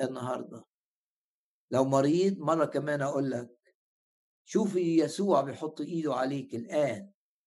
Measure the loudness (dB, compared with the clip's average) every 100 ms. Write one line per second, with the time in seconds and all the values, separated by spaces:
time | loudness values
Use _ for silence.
0 | -4 -4 -4 -6 -8 -14 -18 _ _ _
1 | _ _ _ _ _ _ _ 0 4 4
2 | 4 4 2 0 0 0 0 -2 -2 -2
3 | -2 -2 -2 -4 -8 -16 _ _ _ _
4 | _ _ _ _ -2 0 2 2 2 4
5 | 2 0 2 2 2 -4 -8 -8 -6 -4
6 | -2 -2 -2 -4 -6 -8 -4 0 0 -2
7 | -10 _ _ _